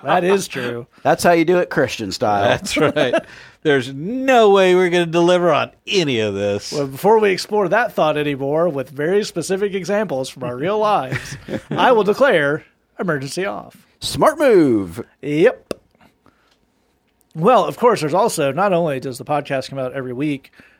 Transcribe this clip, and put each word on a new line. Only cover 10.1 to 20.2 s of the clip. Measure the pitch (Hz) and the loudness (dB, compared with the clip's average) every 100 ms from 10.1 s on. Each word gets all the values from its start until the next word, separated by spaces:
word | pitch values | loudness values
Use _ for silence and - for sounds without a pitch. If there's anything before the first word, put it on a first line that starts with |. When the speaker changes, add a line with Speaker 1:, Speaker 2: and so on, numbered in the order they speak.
| 135 131 | -4 -6
Speaker 1:
from | - | -8
our | 123 123 | -10 -6
real | 160 214 | -4 -2
lives, | 214 196 131 127 - - - | 0 0 -2 -8 -10 -16 -12
Speaker 2:
<laughs> | - - | -12 -6
Speaker 1:
I | - 185 | 0 4
will | 226 | 4
declare | 196 208 269 185 143 156 - _ _ - | 2 2 2 2 0 -2 -8 _ _ -8
emergency | 196 151 139 - 196 | -4 -4 -6 -8 -8
off. | 202 - - _ _ | -8 -12 -20 _ _
Speaker 2:
Smart | - - 226 311 | -8 0 2 4
move. | 285 208 147 110 92 85 - _ | 4 6 6 2 0 -8 -14 _
Speaker 1:
Yep. | 143 147 208 - - - _ _ _ _ _ _ _ _ _ _ _ _ _ _ _ | -4 2 2 2 -8 -14 _ _ _ _ _ _ _ _ _ _ _ _ _ _ _
Well, | 160 180 240 | -2 2 4
of | 156 147 | 2 0
course, | 240 208 | 2 2
there's | 151 | 0
also, | 160 226 - 139 | 0 0 0 -2
not | 135 202 | 0 0
only | 175 170 135 | 0 0 -4
does | 135 123 | -6 -10
the | |
podcast | 127 147 139 139 131 | -6 -4 -4 -6 -6
come | 139 | -8
out | 127 | -8
every | 131 127 | -8 -8
week, | 123 | -6